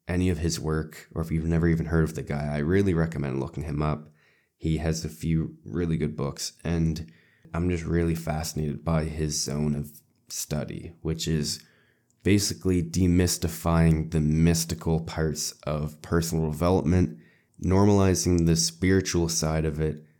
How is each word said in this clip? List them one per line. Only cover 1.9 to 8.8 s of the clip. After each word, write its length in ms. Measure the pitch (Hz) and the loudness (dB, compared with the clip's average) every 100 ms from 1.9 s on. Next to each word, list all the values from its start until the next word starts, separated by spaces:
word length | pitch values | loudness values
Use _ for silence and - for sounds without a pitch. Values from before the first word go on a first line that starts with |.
| 82 | 2
of 100 | 78 | 2
the 80 | 71 | -2
guy, 240 | 67 71 73 | -6 -6 -4
I 60 | 73 | -2
really 360 | 73 98 98 | 2 2 2
recommend 460 | 82 82 78 71 65 | 2 0 -2 -4 -4
looking 240 | 64 - | -6 -6
him 180 | 78 73 | -6 -2
up. 280 | 76 76 - _ _ _ _ _ | -2 -2 -8 _ _ _ _ _
He 200 | 82 80 | -4 -2
has 260 | 80 80 | -2 -4
a 40 | 80 | -6
few 480 | - 82 80 80 - | -6 -2 0 -2 -8
really 320 | - 85 85 80 | -8 -4 -2 -2
good 200 | 76 76 | -2 -4
books, 380 | 69 - - - | -6 -6 -12 -8
and 460 | 80 85 82 82 - _ _ _ - | -4 0 0 -2 -8 _ _ _ -10
I'm 160 | 82 90 | -4 -2
just 140 | 87 | -2
really 300 | 80 82 85 | -2 0 0
fascinated 680 | 82 80 78 80 76 76 69 | -2 -4 -6 -6 -4 -4 -4